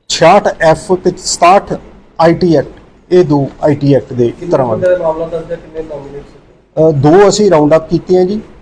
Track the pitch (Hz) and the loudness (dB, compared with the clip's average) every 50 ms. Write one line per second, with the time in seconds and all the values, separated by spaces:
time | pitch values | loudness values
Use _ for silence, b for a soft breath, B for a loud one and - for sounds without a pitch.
0 | _ - - - 170 160 190 208 196 202 - - 160 160 160 156 - - 185 180 | _ -10 -2 2 2 4 4 4 2 -2 -4 0 0 0 0 0 -2 -4 -4 -2
1 | - 180 180 - - - - - 170 175 190 202 196 - - - - - - - | -2 -4 -6 -4 -8 -10 -2 0 2 4 4 2 0 -2 -10 -12 -12 -18 -20 -20
2 | _ _ _ - 165 170 165 139 185 175 160 139 - - - - - _ _ _ | _ _ _ 0 0 0 2 0 0 0 0 0 -2 -4 -10 -20 -20 _ _ _
3 | _ _ 170 180 180 143 147 143 139 - - - - 156 143 - 139 139 139 123 | _ _ 2 2 2 2 0 -2 -2 -4 -8 -4 -2 -2 -2 0 0 0 0 0
4 | - - 131 117 120 117 117 - 170 170 170 139 131 120 110 110 180 180 180 175 | 0 -4 -4 -2 -2 -2 -2 -6 -6 -4 -2 -2 -2 -2 -4 -2 0 -2 -2 0
5 | 170 160 156 160 165 160 165 160 160 160 170 - - 160 160 160 156 156 151 139 | -2 -4 -4 -4 -8 -8 -8 -10 -10 -10 -12 -14 -14 -16 -14 -14 -14 -12 -14 -16
6 | 139 139 143 143 143 - - - _ _ _ _ _ _ _ 151 156 160 156 139 | -16 -16 -18 -18 -20 -20 -20 -20 _ _ _ _ _ _ _ 0 0 0 0 2
7 | 135 147 165 196 208 196 196 202 214 196 165 151 151 147 156 160 160 - 175 160 | 2 4 4 6 4 4 2 2 2 2 2 2 2 2 2 0 0 -2 -4 -6
8 | - - 185 185 185 180 214 110 - - - - | -2 0 0 0 0 0 -2 -6 -10 -14 -20 -20